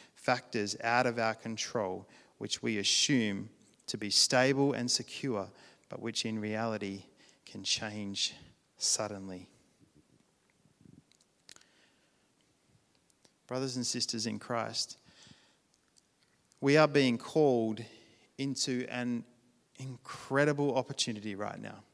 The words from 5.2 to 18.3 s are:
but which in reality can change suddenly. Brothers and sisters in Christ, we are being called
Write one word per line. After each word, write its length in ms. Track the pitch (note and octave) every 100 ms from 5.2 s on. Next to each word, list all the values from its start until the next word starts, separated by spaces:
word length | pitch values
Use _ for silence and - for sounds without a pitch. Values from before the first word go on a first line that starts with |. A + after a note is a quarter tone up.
| C#3 G#2 F#2 - - - -
but 140 | -
which 240 | A2+ A2 A2+
in 120 | A2
reality 640 | G#2+ G#2+ A2+ G#2+ G2+ G2 - _ - _ -
can 180 | G#2
change 680 | G2 - A2 G#2+ G2+ G2+ - - - _ _ -
suddenly. 720 | - - G#2 G2+ F#2+ F#2 F#2 _ _ _ _ _ _ _ _ _ _ _ _ _ - - _ _ _ _ _ - _ _ _ _ _ _ _ _ _ _ _ _ _ _ _ _ _ _ -
Brothers 300 | B2+ C3+ B2+
and 100 | A#2
sisters 400 | B2 - A#2 A2
in 120 | G#2+
Christ, 600 | - A#2 A2+ A#2 - - _ - - - _ _ _ _ _ _ _ _ _ _ _ -
we 160 | C#3 D3+
are 100 | D3+
being 300 | C#3+ C3 A#2
called 680 | - D#3+ D3 A#2+ A2 G#2+ A2 - - - _